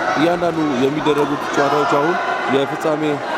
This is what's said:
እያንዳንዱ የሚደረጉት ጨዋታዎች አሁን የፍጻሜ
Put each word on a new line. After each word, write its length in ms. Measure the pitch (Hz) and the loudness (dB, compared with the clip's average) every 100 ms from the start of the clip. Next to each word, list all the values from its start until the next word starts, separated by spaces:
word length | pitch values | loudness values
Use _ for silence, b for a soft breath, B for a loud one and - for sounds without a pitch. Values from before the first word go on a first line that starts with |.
| - | -2
እያንዳንዱ 440 | 135 160 175 170 160 151 123 | 0 2 2 0 0 0 2
የሚደረጉት 640 | 135 147 147 147 143 143 - | 0 0 0 2 0 -2 -2
ጨዋታዎች 420 | - 143 147 143 | 0 2 2 2
አሁን 200 | 143 151 175 - - - | 2 2 0 -2 -2 0
የፍጻሜ 520 | 135 135 151 160 151 151 143 - | 0 0 -2 -2 0 0 -2 -4